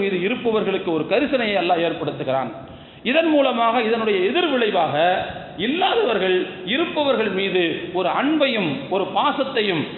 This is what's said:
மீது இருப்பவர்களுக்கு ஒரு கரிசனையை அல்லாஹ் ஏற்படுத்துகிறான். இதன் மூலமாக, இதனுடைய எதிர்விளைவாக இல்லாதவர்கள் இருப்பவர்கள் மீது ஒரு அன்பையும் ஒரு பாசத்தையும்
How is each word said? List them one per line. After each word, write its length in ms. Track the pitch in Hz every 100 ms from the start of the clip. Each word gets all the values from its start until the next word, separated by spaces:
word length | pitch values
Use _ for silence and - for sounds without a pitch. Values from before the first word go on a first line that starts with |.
மீது 160 | 196 185
இருப்பவர்களுக்கு 720 | 185 247 233 214 185 190 185
ஒரு 120 | 160
கரிசனையை 520 | 151 202 285 262 226 196
அல்லாஹ் 280 | 175 175 170
ஏற்படுத்துகிறான். 640 | 160 147 131 135 131 123 - - - - -
இதன் 260 | 208 294 330
மூலமாக, 420 | 294 269 233 233 240
இதனுடைய 340 | 220 226 220 196 185
எதிர்விளைவாக 640 | 285 339 262 220 185 156 143 170 190 - - - -
இல்லாதவர்கள் 800 | 208 320 381 466 349 208 185 185 185 - -
இருப்பவர்கள் 640 | 262 339 - 285 233 220
மீது 320 | 185 196 180 170 147 -
ஒரு 160 | 175 180
அன்பையும் 600 | 160 262 311 269 226 175 135 -
ஒரு 140 | 190 185
பாசத்தையும் 640 | 196 269 269 269 240 214 170 117